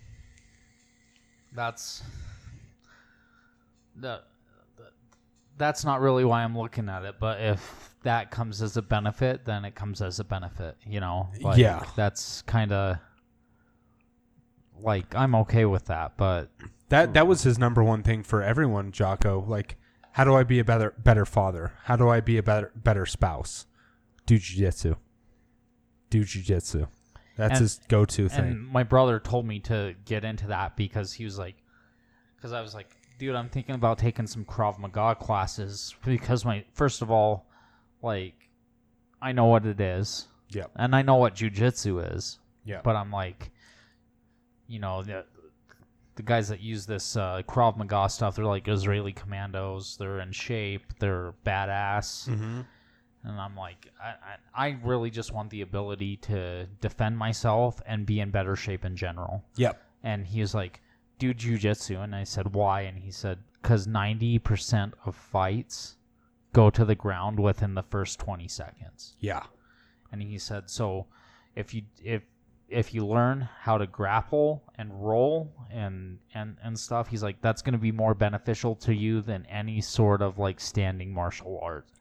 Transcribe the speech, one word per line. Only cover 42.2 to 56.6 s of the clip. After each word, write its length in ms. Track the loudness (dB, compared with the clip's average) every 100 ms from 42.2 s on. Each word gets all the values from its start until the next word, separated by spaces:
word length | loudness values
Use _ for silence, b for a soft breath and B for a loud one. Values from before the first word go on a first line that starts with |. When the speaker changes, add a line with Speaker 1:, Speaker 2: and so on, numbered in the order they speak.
| -8 -12 _ _
Speaker 2:
Yep. 200 | -12 -4
Speaker 1:
But 100 | 0 0
I'm 140 | -2
like, 400 | -6 -6 -8 -16 b b b b b _ _ _ _ _ _ -16
you 100 | -8
know, 240 | -6 -6
the, 240 | -6 -10 -12 _ -20 _ _ _ _ _ _
the 80 | -10
guys 260 | 0 0 0
that 120 | -6
use 260 | -6 -8 -6
this, 300 | -6 -4 -4
uh, 240 | -2 -4
Krav 340 | -2 4 4 2
Maga 320 | -2 2 0
stuff, 280 | 0 -2 0
they're, 100 | -2
like, 200 | -2 0
Israeli 440 | 0 2 0 -2
commandos. 840 | -8 -10 -10 -8 -6 -6 -8 -10 -10
They're 220 | -8 -8
in 120 | -8
shape. 640 | -10 -6 -4 -4 -6 -8 -4
They're 360 | -2 -2 -6 -8
badass. 840 | -4 -2 -2 -2 -2 -2 -4 -8 -6
Speaker 2:
Mm-hmm. 320 | -4 -4 -8 -12 b b b b _
Speaker 1:
And 160 | -12 -10
I'm 160 | -10 -12
like, 360 | -14 -16 -20 -16
I, 120 | -14 -14 -16 -20 _
I, 140 | -4 -2
I 100 | -2
really 260 | -2 -2 -2
just 220 | -6 -8
want 180 | -8 -8
the 120 | -8
ability 540 | -6 -6 -4 -4 -6 -6
to 480 | -4 -4 -4 -8